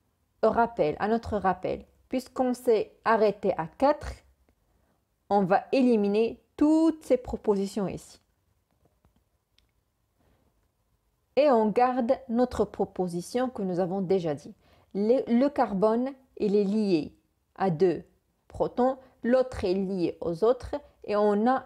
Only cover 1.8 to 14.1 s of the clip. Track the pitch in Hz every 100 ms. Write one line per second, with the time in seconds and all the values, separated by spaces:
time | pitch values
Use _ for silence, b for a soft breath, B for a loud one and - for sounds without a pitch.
1.8 | - _ - 254 - - 254 240 247 214
2.8 | - _ 208 220 214 202 196 - 165 -
3.8 | 277 302 - - _ _ _ _ _ _
4.8 | _ _ _ _ - 202 180 196 - 269
5.8 | 247 220 202 208 233 - _ - 302 320
6.8 | 320 311 - 254 - 226 - 196 196 220
7.8 | 180 - - - _ _ _ _ _ _
8.8 | _ _ _ _ _ _ _ _ _ _
9.8 | _ _ _ _ _ _ _ _ _ _
10.8 | _ _ _ _ _ 254 294 233 220 233
11.8 | 247 254 240 254 - 233 247 - 202 -
12.8 | - - 180 175 - 240 254 254 185 175
13.8 | 180 196 175